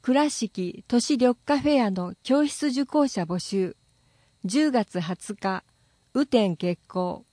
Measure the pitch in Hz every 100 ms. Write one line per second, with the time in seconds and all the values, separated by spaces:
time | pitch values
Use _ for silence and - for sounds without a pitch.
0 | - 262 302 - 220 - 180 - - 240
1 | - 285 247 240 - 285 285 285 220 185
2 | 180 185 - 277 294 - 294 254 277 302
3 | 285 - 165 180 - 196 185 - _ _
4 | _ _ _ _ 185 240 311 254 208 180
5 | 160 - - 202 196 190 _ _ _ _
6 | _ 254 285 240 202 165 180 175 _ 185
7 | 180 - -